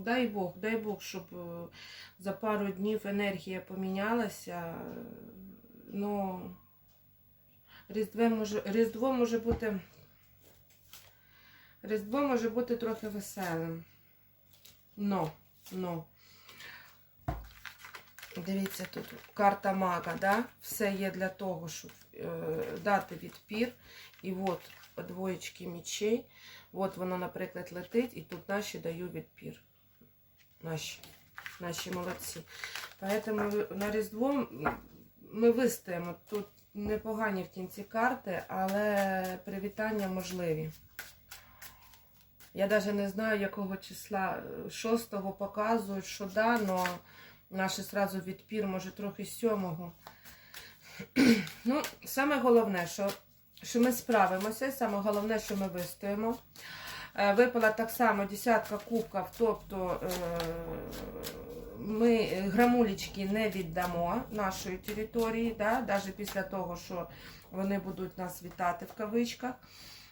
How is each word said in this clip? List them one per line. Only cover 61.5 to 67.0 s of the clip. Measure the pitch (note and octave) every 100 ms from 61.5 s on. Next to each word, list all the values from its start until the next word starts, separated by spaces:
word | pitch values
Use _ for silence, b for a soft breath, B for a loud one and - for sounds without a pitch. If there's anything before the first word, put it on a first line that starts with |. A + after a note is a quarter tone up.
| - - -
ми | F3+ G#3+ A#3 A3+
грамулечки | - F3+ G3 G3+ A#3+ B3 A3 F#3+ - F#3+ F#3+
не | G#3 A3
віддамо | F#3+ F3 E3 F3+ E3+ E3+ A3 C4
нашої | G#3+ G3 F#3 F#3+ F#3
території, | - G#3 A3 A#3 A3+ A3+ A#3 A3
да, | G#3+ B3
даже | G#3+ G3 G3
після | F#3+ G#3 G3
того, | F#3+ G3 F3+ F3
що | - F3+